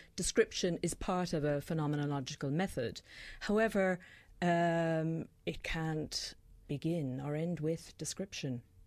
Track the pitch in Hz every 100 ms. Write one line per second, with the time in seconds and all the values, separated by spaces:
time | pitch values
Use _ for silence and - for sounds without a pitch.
0 | - - 175 - - - 185 165 175 -
1 | - 180 175 165 147 143 - 160 147 147
2 | 147 143 127 147 143 147 190 - 117 -
3 | - - - - - 208 220 208 190 180
4 | - - - - 175 170 170 170 165 160
5 | 160 160 - - - 165 - 165 160 156
6 | 151 - - - - - - 143 160 175
7 | 139 127 139 151 165 165 151 160 - -
8 | 156 - 196 - 143 120 - -